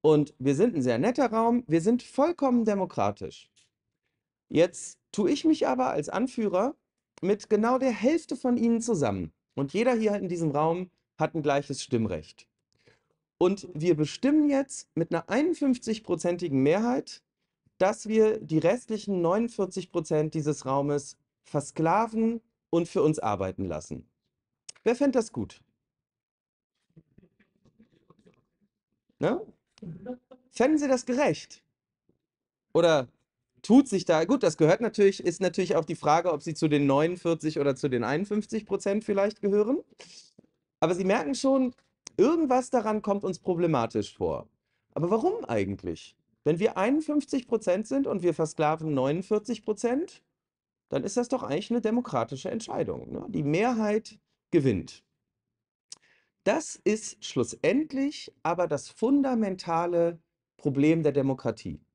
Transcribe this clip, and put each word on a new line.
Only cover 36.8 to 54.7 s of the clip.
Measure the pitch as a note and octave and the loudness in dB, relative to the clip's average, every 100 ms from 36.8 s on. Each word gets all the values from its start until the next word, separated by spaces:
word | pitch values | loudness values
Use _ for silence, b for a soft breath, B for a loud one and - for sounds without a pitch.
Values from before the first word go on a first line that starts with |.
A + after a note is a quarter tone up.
| C#3+ | 4
neunundvierzig | C#3 D#3+ F3+ E3+ E3 D#3 D3+ | 4 2 0 -2 -2 -2 0
oder | C#3 B2+ | 0 0
zu | D3 | -2
den | B2 | -2
einundfünfzig | A#2 D3+ G3+ G#3 G#3 A3 G#3+ | 0 -2 -2 -4 -4 -8 -6
Prozent | G3 G3 G3+ | -4 -2 -2
vielleicht | G#3+ G3 G3+ G#3 | -2 0 0 -2
gehören. | G3+ G#3 G#3+ D4+ - _ B B B _ _ _ _ _ | 0 2 2 -2 -4 _ B B B _ _ _ _ _
Aber | E3 | 0
Sie | F3+ | 0
merken | F#3 G3+ C#4+ | 2 0 0
schon, | C4+ C4+ C4+ B3+ - _ _ - - | -2 2 2 0 -4 _ _ -12 2
irgendwas | A3+ E4 D4 B3+ B3 | 4 4 2 0 2
daran | B3+ G#3+ G#3+ | -2 0 -2
kommt | G#3 G3+ | 0 -2
uns | F#3+ F3 | -2 -4
problematisch | - E3+ F3 C#3+ A#2 A2 G2+ | -4 0 2 2 2 -2 -4
vor. | - F2 C#2+ - _ _ _ _ | -4 -4 -4 -10 _ _ _ _
Aber | - E3+ | -4 0
warum | A3 D#4+ A4 - | 2 0 -2 -2
eigentlich? | A2+ G2 G2 F2+ D#2+ - _ _ _ | -2 -2 -4 -6 -8 -12 _ _ _
Wenn | D3 E3 | -2 0
wir | G#3+ F3+ | 0 0
einundfünfzig | G#3 D4 D#4 D4+ - C#4 - | 0 0 0 -2 0 -6 -2
Prozent | A3+ G3+ F#3 G#3+ | -2 0 -2 0
sind | C4+ C#4 | -2 -2
und | G3 | 0
wir | F3 | 0
versklaven | E3 D#3+ - D3+ D#3 D#3+ | 0 -4 0 0 0 -2
neunundvierzig | C#3 C3 E3 F#3 G#3+ G#3+ A#3 | 0 0 -2 -2 -4 -2 -6
Prozent, | - G#3 A#3 C4 F#4 - _ _ _ _ _ _ _ | -4 -4 -2 -2 -6 -12 _ _ _ _ _ _ _
dann | C#3+ | -6
ist | F3+ A#3+ | -2 -4
das | A#3+ | -2
doch | C4 | -4
eigentlich | A2 D3 - | -2 -6 -2
eine | A#3 | -2
demokratische | G#3+ A#3 A#3+ C3 A2+ C3+ - | 0 -2 -2 -4 -4 -6 -8
Entscheidung, | A3 - - F#2+ C2+ A#1 | -8 -6 -6 -4 -6 -10
ne? | - - | -12 -8
Die | G3 | -4
Mehrheit | C#3+ D#3+ A#3 A#3 G#3+ G#3+ - - _ _ _ | -2 0 0 0 0 -2 -4 -20 _ _ _
gewinnt. | E3 C3+ | 2 2